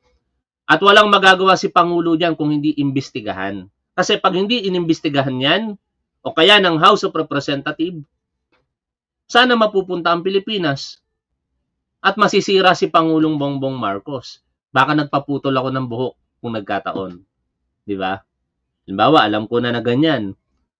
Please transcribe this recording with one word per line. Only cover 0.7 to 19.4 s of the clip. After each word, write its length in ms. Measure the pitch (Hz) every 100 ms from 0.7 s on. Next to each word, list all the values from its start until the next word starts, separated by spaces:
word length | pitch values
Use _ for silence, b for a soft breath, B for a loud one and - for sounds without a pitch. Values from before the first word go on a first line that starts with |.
At 80 | 156
walang 300 | 202 214 208
magagawa 480 | 202 190 185 190 180
si 80 | 190
Pangulo 480 | 180 175 175 165
diyan 240 | 160 170 156
kung 160 | 151
hindi 240 | 147 151 143
imbestigahan. 880 | 139 135 - 123 104 95 98 101 92 _ _
Kasi 320 | - - 202
pag 160 | - 180
hindi 240 | 202 240 190
inimbestigahan 680 | 180 165 156 160 139 135 127
yan, 200 | 139 185 220 202 _ _ _ _
o 80 | -
kaya 320 | - 180 208
ng 160 | 180 160
House 240 | 190 196
of 100 | 190 165
Representative, 800 | - 139 143 139 151 147 175 165 143 _ _ _ _ _ _ _ _ _ _ _ -
sana 320 | 240 247 233
mapupunta 560 | 214 196 185 175 170
ang 80 | 170
Pilipinas. 800 | 185 196 196 208 156 139 - - _ _ _ _ _ _ _ _ _ _
At 160 | 196
masisira 560 | 202 196 202 - 190 185 170
si 80 | 180
Pangulong 480 | 165 160 156 156
Bongbong 400 | 151 143 139 135
Marcos. 720 | 131 104 98 147 131 - - _ _ _
Baka 240 | 127 139
nagpaputol 600 | 151 143 143 143 139 139 135
ako 100 | 131
ng 120 | 131 127
buhok 240 | 117 127 - _ _
kung 160 | 120
nagkataon. 640 | 113 101 98 95 95 92 90 _ _ _ _ _ _
Di 160 | 107 95
ba? 200 | 95 98 _ _ _ _ _ _
Halimbawa, 400 | - 98 123 151
alam 240 | 107 107